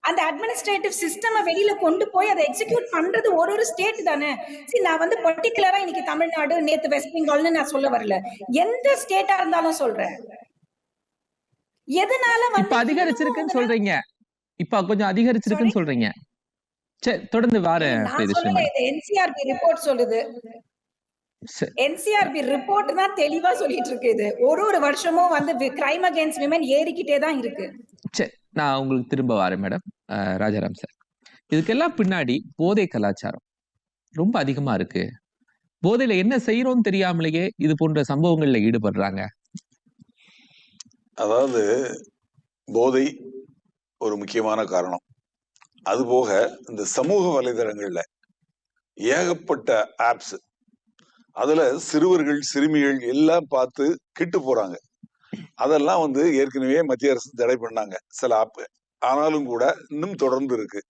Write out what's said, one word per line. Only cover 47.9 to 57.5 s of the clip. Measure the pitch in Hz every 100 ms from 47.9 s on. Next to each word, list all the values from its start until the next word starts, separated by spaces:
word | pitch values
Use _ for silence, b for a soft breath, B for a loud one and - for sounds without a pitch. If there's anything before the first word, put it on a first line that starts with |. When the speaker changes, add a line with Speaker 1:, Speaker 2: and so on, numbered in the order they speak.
| 85 - _ _ _ _ _ _ _ _
Speaker 3:
ஏகப்பட்ட | - 110 147 180 170 - 143 110 113 104 -
ஆப்ஸ், | 117 117 - 95 _ _ _ _ _ _ b b b
அதுல | - 127 160 135 147
சிறுவர்கள், | - 151 175 180 147 147
சிறுமிகள் | 139 143 147 151 143 135
எல்லாம் | 120 131 156 170 143
பார்த்து | 135 127 - 143 175 _
கெட்டு | - 185 185
போறாங்க. | 131 120 98 - _ _ - _ B B -
அதெல்லாம் | - 127 151 143 180
வந்து | 156 135 170 139
ஏற்கனவே | 135 135 131 147
மத்திய | 160 127 139
அரசு | 127 -
தடை | 117 120